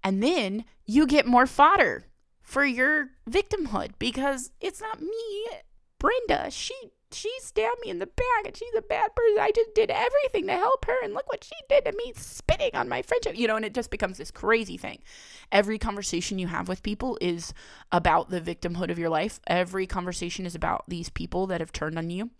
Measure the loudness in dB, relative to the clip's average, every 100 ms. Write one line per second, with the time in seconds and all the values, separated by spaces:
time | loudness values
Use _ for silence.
0 | 0 2 2 2 0 -4 -8 _ 2 4
1 | 6 6 6 6 6 6 6 8 4 2
2 | -8 _ _ _ -6 0 2 2 2 2
3 | 0 -8 -2 -2 0 -2 -2 -2 -4 -4
4 | -4 0 0 -2 -6 -8 -8 -6 -10 -8
5 | -6 -6 -6 -6 -8 -10 -18 -20 _ _
6 | 0 0 0 0 -2 -6 -10 -10 -16 _
7 | _ -8 -8 -8 -6 -2 -2 -2 -6 -6
8 | -6 -2 0 0 -2 -10 -4 -4 -2 -2
9 | 0 4 4 4 4 2 2 2 2 2
10 | 2 2 2 -2 0 0 2 2 2 -2
11 | -2 -6 -6 -8 -10 -18 2 4 4 -4
12 | -8 -10 -12 -8 -2 0 0 -2 -2 -4
13 | -2 -2 -2 -2 0 0 -2 -4 -6 -4
14 | -4 -4 -14 -6 2 2 2 -8 -12 -14
15 | -20 -20 -20 -20 0 2 4 0 -2 -4
16 | -4 -4 -4 -4 -4 -4 -4 -6 -4 -4
17 | -4 -2 -2 -4 -8 -14 -20 -20 0 2
18 | 4 4 2 -4 -4 -6 -6 -4 -4 -2
19 | 0 0 -2 -6 0 0 2 -2 -2 -2
20 | -4 -6 -6 -6 -8 -4 -2 -2 -4 -8
21 | -8 -8 -4 -4 -2 -2 -4 -6 -6 -4
22 | -6 -6 -8 _